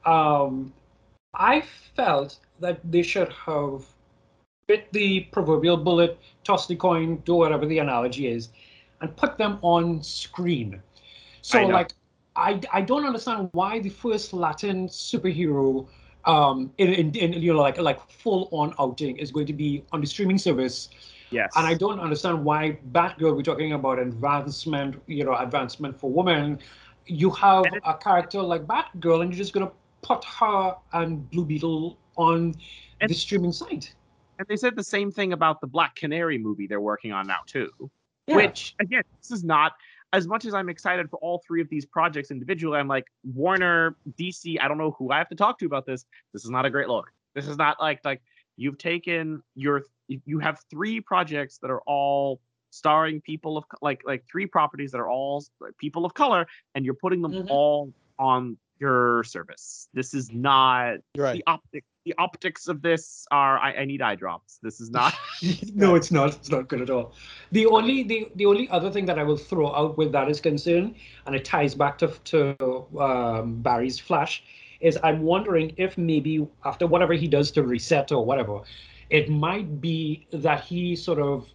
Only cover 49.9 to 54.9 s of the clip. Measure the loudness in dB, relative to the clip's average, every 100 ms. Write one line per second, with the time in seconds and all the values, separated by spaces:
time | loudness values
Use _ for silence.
49.9 | _ _ -12 -6 -4 -2 -4 _ -8 -6
50.9 | -6 -2 0 0 -4 -8 -10 -6 -6 -4
51.9 | -2 0 0 -2 -4 _ _ _ -4 2
52.9 | 4 2 -2 -8 -10 -6 -8 -10 -6 -4
53.9 | -4 -6 -8 _ -8 -2 0 0 -2 -8